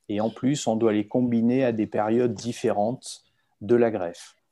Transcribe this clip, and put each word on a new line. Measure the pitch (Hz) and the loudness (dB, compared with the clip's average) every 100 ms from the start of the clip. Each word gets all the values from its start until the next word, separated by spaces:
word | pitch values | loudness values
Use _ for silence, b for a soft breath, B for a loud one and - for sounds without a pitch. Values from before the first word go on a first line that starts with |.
| - | -6
et | 104 | -2
en | 113 | -2
plus, | - 147 143 - | -2 -2 0 0
on | 113 | 2
doit | 113 | 2
les | 107 104 | 2 0
combiner | 127 123 117 117 131 127 | 0 0 2 2 2 0
à | |
des | 113 101 | 0 -2
périodes | 110 107 113 123 | -2 0 2 0
différentes | 101 120 - 113 101 104 131 - - _ _ _ _ | -2 -8 -4 -2 0 -2 -4 -10 -18 _ _ _ _
de | 104 120 | 2 4
la | 117 | 4
greffe. | 107 87 - - _ _ | 0 -6 -10 -18 _ _